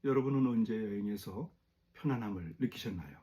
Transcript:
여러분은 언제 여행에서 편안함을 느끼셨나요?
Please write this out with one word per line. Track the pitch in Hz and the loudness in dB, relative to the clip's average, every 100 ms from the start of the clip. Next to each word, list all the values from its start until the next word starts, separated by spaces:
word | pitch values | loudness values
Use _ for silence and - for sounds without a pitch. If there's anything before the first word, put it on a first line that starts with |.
여러분은 | 139 135 131 139 131 | 4 2 4 4 4
언제 | 117 110 | 4 2
여행에서 | 110 107 101 104 104 101 98 165 _ _ _ _ | 0 -2 -2 -2 -4 -6 -8 -8 _ _ _ _
편안함을 | - 147 127 110 95 82 80 | -4 0 0 -2 -4 -6 -2
느끼셨나요? | 123 - 117 92 71 71 | -4 -2 -6 -6 -8 -14